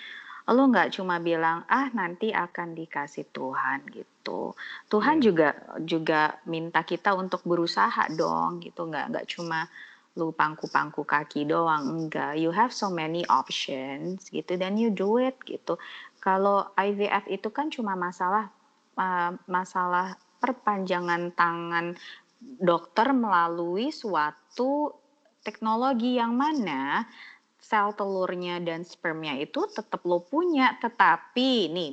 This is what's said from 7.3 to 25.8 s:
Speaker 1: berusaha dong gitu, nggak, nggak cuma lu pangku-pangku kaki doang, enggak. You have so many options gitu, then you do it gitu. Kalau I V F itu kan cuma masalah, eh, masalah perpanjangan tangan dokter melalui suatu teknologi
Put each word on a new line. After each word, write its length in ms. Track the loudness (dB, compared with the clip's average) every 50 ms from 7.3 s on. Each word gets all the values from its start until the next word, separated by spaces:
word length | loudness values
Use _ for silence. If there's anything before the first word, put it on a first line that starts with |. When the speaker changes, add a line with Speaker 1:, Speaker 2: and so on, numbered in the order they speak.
| -4 -4 0
Speaker 1:
berusaha 640 | 0 2 2 2 0 2 2 2 2 2 0 -2 -2
dong 480 | 0 -2 0 0 2 0 0 0 -2 -4 -12
gitu, 240 | -12 -10 -10 -8 -6
nggak, 260 | -6 -6 -6 -4 -6
nggak 120 | -6 -6 -8
cuma 380 | -8 -8 -6 -4 -4 -4 -4 -6 -10 -18 -20 -20 -20 _ _ _ -6
lu 160 | -4 -4 -2
pangku-pangku 720 | 2 2 2 2 0 -4 -6 -2 0 0 0 -2 -4 -6
kaki 400 | -4 0 0 0 0 0 -4 -2
doang, 480 | 0 2 2 2 4 2 2 2 0 -2
enggak. 480 | -4 -4 -4 -4 -4 -4 -4 -2 -2 0
You 160 | 0 2 4
have 160 | 4 2 2
so 160 | 2 -2 -4
many 400 | -2 -2 -2 -2 -2 -4 -2 2
options 1040 | 4 2 2 2 0 -6 -6 -6 -6 -6 -6 -6 -8 -8 -8 -8 -8 -8 -10 -10 -8
gitu, 240 | -8 -6 -4 -2 -2
then 240 | -2 -2 -2 0 0
you 160 | 2 0 0
do 240 | 0 2 2 2 2
it 160 | 2 0 -2 -6
gitu. 320 | -10 -12 -12 -10 -6 -6 -6 -6 -6 -14 -16 -16 -18 -20 _ -4
Kalau 480 | 0 2 2 4 4 4 4 4 2 0 0 0
I 160 | 0 2 2
V 160 | 0 0 0
F 160 | 0 -2 -2
itu 240 | -2 -6 -6 -6 -6
kan 160 | -4 -4 -4 -4
cuma 300 | -4 -4 -4 -4 -2 -2
masalah, 480 | -4 -4 -4 -2 0 0 0 0 0 -2 _ _ _ _ _ _ _ _ -6
eh, 380 | -4 -2 0 0 0 0 -2 -2 -6 -6 -2
masalah 640 | -2 -2 -2 -2 -2 -2 0 2 2 0 0 -2 -6 -14 _ _ _ -4
perpanjangan 960 | -2 -2 -2 0 0 0 0 0 0 0 0 0 0 0 0 0 -2 -2 0
tangan 640 | 2 2 2 2 -2 -4 -2 -2 -2 -2 -2 -6 -10 -14 -20 -20 -20 _ _ _ -20
dokter 720 | -20 -16 -6 0 2 4 4 4 2 -2 0 2 2 4
melalui 800 | 4 2 2 4 4 4 4 2 0 -2 -4 -2 -2 -2 -2 -4
suatu 1040 | -6 -6 -6 -2 0 0 0 -2 -4 _ _ _ -4 -2 0 0 0 0 -2 -4 -6 -10 _ _ _ _ _ _ _ _
teknologi 720 | -12 -12 -8 -4 -2 0 0 2